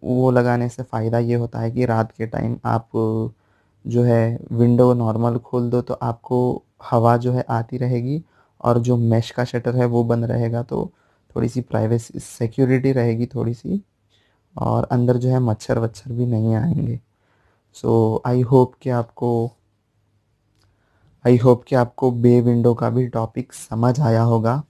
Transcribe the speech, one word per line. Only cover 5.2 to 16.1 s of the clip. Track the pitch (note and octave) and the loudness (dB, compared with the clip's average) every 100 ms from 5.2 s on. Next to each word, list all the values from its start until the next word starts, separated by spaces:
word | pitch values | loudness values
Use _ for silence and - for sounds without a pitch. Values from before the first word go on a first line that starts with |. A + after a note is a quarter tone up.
| A#2 A#2+ | -2 -2
खोल | - B2+ A#2+ | -4 -4 -2
दो | B2 | -2
तो | A#2+ | -4
आपको | - B2 A#2 - B2 B2 - _ _ | -6 -6 -6 -4 -2 -2 -4 _ _
हवा | - A#2+ A#2 A#2+ | -2 2 4 2
जो | B2 | 0
है | B2+ - | -2 -2
आती | A#2 A#2 B2+ | -4 -6 -6
रहेगी | B2+ B2 B2 D3 - _ _ _ | -4 -2 -4 -6 -8 _ _ _
और | - A#2+ | 0 2
जो | A#2+ A#2+ | 2 2
मेश | A#2 A2+ A2 | 2 0 0
का | - B2 | -6 -4
शटर | B2 A#2+ B2 | -4 -2 0
है | B2 | 0
वो | A#2+ | 0
बंद | A#2 A#2 A#2 | 0 -2 -2
रहेगा, | A#2+ A#2 A#2 | -2 -2 -4
तो | B2 - - _ _ _ _ - | -6 -6 -8 _ _ _ _ -6
थोड़ी | A#2+ | -4
सी | B2 | -4
प्राइवेसी, | B2 A2+ A2 A#2 A2+ - | -6 -4 0 -2 -4 -14
सिक्योरिटी | - - A#2 A2+ C3 C3 C3+ | -16 -8 -8 0 2 2 0
रहेगी | C3 A#2+ A2+ A#2+ | 0 0 0 -4
थोड़ी | C3 A#2 | -4 -6
सी, | A#2+ - G3 - _ _ _ _ _ _ - | -6 -6 -8 -8 _ _ _ _ _ _ -6
और | A#2 A2+ - | -2 0 0
अंदर | B2+ A#2+ B2 | 0 2 0
जो | B2 | 0
है | B2+ | 0
मच्छर | B2 A2 - B2 | 0 -2 -2 -4
वच्छर | A#2 A#2 - | -4 -8 -12